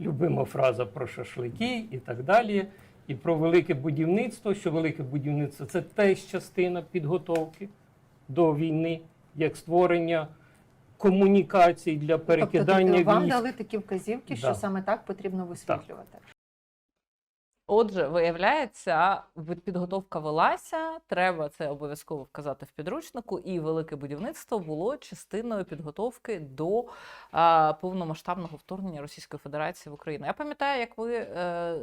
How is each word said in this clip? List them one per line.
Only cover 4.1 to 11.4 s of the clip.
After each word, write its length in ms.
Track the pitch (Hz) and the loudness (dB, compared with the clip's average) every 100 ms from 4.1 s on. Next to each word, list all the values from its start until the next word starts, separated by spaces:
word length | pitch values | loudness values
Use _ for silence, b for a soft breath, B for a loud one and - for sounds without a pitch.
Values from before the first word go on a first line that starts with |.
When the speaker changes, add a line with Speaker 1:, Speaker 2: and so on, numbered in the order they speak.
| 196 247 - 214 | 2 0 -4 -4
Speaker 1:
що 160 | 196 175 | -2 -2
велике 320 | 160 160 - | 0 -2 -4
будівництво — 640 | 131 143 135 147 143 - 135 | -6 -4 -2 -2 -2 -6 -6
це 100 | 175 | -4
теж 440 | 165 - 202 190 - | -4 2 4 2 -2
частина 560 | 185 - - 180 180 | -8 -6 -2 0 -2
підготовки 840 | 160 185 147 180 - 165 160 - 202 - _ _ _ _ - | -6 -4 -2 -2 0 -2 -2 -8 -16 -18 _ _ _ _ -4
до 260 | 135 165 | 4 4
війни, 460 | 147 165 156 165 165 - _ _ | 4 0 0 0 -4 -10 _ _
як 220 | 143 156 156 | -2 -2 -2
створення 720 | - 175 180 175 165 165 151 b b b b _ _ - | 0 4 6 4 2 0 -2 b b b b _ _ 0
комунікацій 1000 | 208 185 196 202 | 4 6 8 6